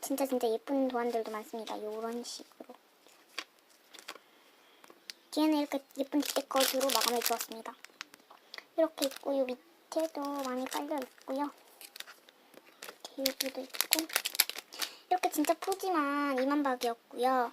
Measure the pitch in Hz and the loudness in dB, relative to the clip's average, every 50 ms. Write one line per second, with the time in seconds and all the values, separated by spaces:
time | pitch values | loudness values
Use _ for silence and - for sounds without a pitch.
0 | - - 277 269 277 262 262 247 247 233 220 233 - - 285 277 269 254 247 240 | -2 -4 -2 0 0 2 2 2 2 2 2 0 0 0 2 2 2 2 2 0
1 | 233 240 233 233 220 220 220 214 220 - - 233 214 208 220 208 208 214 214 220 | 0 2 0 0 -2 -2 -6 -8 -8 -8 -8 -8 -8 -6 -8 -6 -6 -6 -6 -4
2 | 226 226 233 240 240 - - - - - - _ - - 247 - _ _ _ _ | -4 -4 -4 -4 -6 -8 -10 -12 -14 -16 -18 _ -18 -18 -18 -20 _ _ _ _
3 | _ - - - - _ - - - _ _ _ _ _ - _ _ _ - - | _ -20 -20 -20 -20 _ -12 -12 -12 _ _ _ _ _ -20 _ _ _ -20 -20
4 | - - - - _ _ - - - - - _ - - - - _ - - _ | -18 -16 -18 -18 _ _ -20 -20 -20 -20 -20 _ -20 -20 -20 -20 _ -20 -20 _
5 | _ _ - - _ _ - - 302 311 311 294 294 277 - 269 - _ - - | _ _ -18 -18 _ _ 0 2 4 4 6 4 2 2 -2 -4 -4 _ -4 -4
6 | 269 269 - 294 277 - - - 277 - - 269 269 262 - 262 254 277 262 - | -4 0 0 0 0 2 0 -2 -2 2 2 4 4 4 4 2 2 4 4 4
7 | - - 247 240 226 - 233 226 - - 226 226 226 - 240 - - - - - | 4 4 2 2 0 0 0 0 -4 -8 -8 -12 -12 -12 -14 -14 -20 -20 -16 -16
8 | - - - - - _ - - _ - - - - - _ - 330 320 320 - | -16 -16 -16 -20 -20 _ -20 -20 _ -18 -18 -18 -18 -10 _ 2 2 2 4 0
9 | 285 277 269 - - - 277 269 262 247 247 247 - - - - _ _ - 320 | 0 0 0 -2 -4 -2 0 0 0 0 -2 -8 -10 -20 -20 -20 _ _ -4 -2
10 | 320 320 - - 285 285 285 285 277 262 254 254 262 262 - 294 285 294 311 294 | -2 -2 -4 -6 -6 -4 -4 -4 -4 -4 -4 -4 -4 -4 -4 -6 -4 -4 -4 -4
11 | 254 240 - - - - 269 269 294 285 - - - - - - - - - - | -6 -6 -12 -20 -10 -6 -4 -2 -2 -4 -4 -12 -20 -20 -20 -20 -20 -20 -14 -14
12 | - - - - _ - - _ - - - - _ - - - - - - - | -14 -14 -16 -20 _ -20 -20 _ -20 -20 -20 -20 _ -20 -20 -16 -16 -16 -16 -16
13 | - - - - 269 262 - - - 262 - - 262 262 - - - - - 320 | -18 -16 -8 0 0 0 2 0 -6 -6 -4 -8 -10 -10 -4 -6 2 4 4 4
14 | 330 311 - - - - - - - - - - - - - - - - - - | 4 -2 -4 -4 -4 -4 0 0 0 0 0 -12 -12 -14 -10 -8 -8 -8 -8 -16
15 | - _ 370 359 - 359 - - 294 - 339 320 - - 381 381 - 381 370 320 | -4 _ 0 0 0 0 0 0 2 2 2 0 0 -4 -4 -2 -2 0 2 2
16 | 294 277 285 294 294 285 277 247 262 269 285 294 294 277 254 247 - 240 233 - | 2 2 2 2 2 2 2 2 4 4 4 4 4 2 0 2 0 -2 -2 -2
17 | _ _ - - 240 254 262 254 240 240 | _ _ -4 2 2 4 4 4 2 2